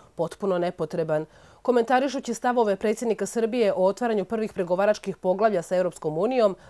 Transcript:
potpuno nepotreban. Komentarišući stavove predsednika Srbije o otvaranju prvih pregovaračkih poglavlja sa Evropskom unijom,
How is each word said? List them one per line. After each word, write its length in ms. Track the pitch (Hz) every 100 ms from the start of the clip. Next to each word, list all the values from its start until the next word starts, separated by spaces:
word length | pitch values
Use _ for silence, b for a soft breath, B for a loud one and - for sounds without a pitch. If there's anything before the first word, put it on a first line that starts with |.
| B
potpuno 440 | - 165 - 196 180
nepotreban. 680 | 175 175 160 170 160 156 156 b b b
Komentarišući 720 | - 247 233 254 269 262 -
stavove 420 | 226 247 247 214 190
predsednika 500 | 214 220 233 208 196
Srbije 460 | 233 220 247 202
o 120 | 180
otvaranju 400 | 185 196 240 214
prvih 280 | 180 226 220
pregovaračkih 640 | - 175 180 202 214 196 -
poglavlja 460 | 185 185 220 185
sa 140 | 165 180
Evropskom 420 | 180 - 160 156
unijom, 380 | 214 254 208 185 B